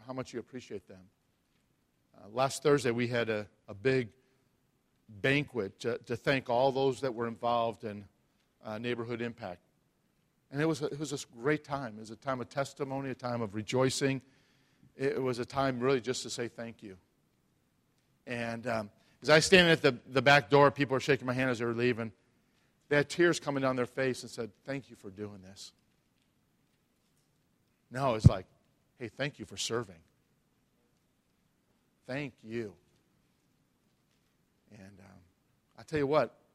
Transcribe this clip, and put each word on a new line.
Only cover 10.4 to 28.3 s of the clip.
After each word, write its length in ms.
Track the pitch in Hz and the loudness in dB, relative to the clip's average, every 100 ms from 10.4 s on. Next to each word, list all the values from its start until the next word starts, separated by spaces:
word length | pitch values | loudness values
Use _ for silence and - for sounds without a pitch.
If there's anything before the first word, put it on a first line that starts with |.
| _ | _
And 100 | 135 | -2
it 40 | 160 | 0
was 160 | 147 | 0
a, 60 | 143 | -4
it 120 | 143 | -6
was 140 | 151 | -6
a 280 | 139 - 120 | -8 -10 -4
great 220 | 123 151 | -2 -2
time. 300 | 151 143 131 107 | -2 -8 -8 -12
It 60 | |
was 100 | 110 | -14
a 40 | 110 | -10
time 240 | 135 131 | -6 -6
of 80 | 117 | -6
testimony, 600 | - 139 - 139 135 135 | -4 -6 -6 -8 -6 -6
a 60 | 123 | -8
time 260 | 123 120 | -6 -4
of 140 | 113 104 | -4 -6
rejoicing. 680 | 107 127 131 - 139 135 - _ _ _ _ _ _ - | -4 0 2 2 0 -2 -6 _ _ _ _ _ _ -4
It, 160 | 135 | -2
it 80 | 120 | 0
was 180 | 131 120 | -2 -4
a 60 | 120 | -4
time 340 | 139 135 123 | -2 -2 0
really 220 | 127 139 | 2 2
just 220 | 120 123 | 0 -6
to 60 | 120 | -6
say 200 | - 120 | -8 -8
thank 340 | - 117 113 | -10 -14 -14
you. 140 | 110 92 _ _ _ _ _ _ _ _ _ _ _ _ - | -18 -20 _ _ _ _ _ _ _ _ _ _ _ _ -10
And, 400 | 120 117 117 120 | -8 -6 -6 -4
um, 220 | 113 104 - _ _ | -4 -4 -12 _ _
as 80 | 127 | 6
I 100 | 156 | 6
stand 300 | 156 185 175 | 8 8 8
at 120 | 160 | 6
the, 140 | 143 123 - | 4 2 -2
the 100 | 127 | 2
back 280 | 127 143 139 | 6 6 6
door, 200 | 143 143 | 8 8
people 280 | 131 139 131 | 6 0 0
are 20 | |
shaking 260 | - 139 127 | 2 0 0
my 60 | |
hand 180 | 123 131 | -2 0
as 80 | 117 | 0
they 60 | 117 | -2
were 80 | |
leaving. 380 | 117 123 113 113 - _ _ _ _ _ _ - | 0 0 0 -4 -12 _ _ _ _ _ _ 0
They 80 | 147 | 0
had 100 | 139 | 2
tears 320 | - 175 160 | 2 2 2
coming 220 | - 139 | -2 -2
down 160 | 135 127 | 0 0
their 80 | 120 | -2
face 380 | - 131 123 | -2 -2 -2
and 80 | 120 | -8
said, 180 | - 113 - - | -12 -12 -12 -12
"Thank 240 | 139 117 | -10 -12
you 80 | 117 | -18
for 120 | 107 | -16
doing 280 | 95 104 104 92 | -12 -12 -12 -20
this." 240 | 98 - - _ _ _ _ _ _ _ _ _ _ _ _ _ _ _ _ _ _ _ _ _ | -20 -20 -20 _ _ _ _ _ _ _ _ _ _ _ _ _ _ _ _ _ _ _ _ _
No, 260 | 123 135 110 | -2 0 4
it's 100 | |
like, 220 | 107 | 6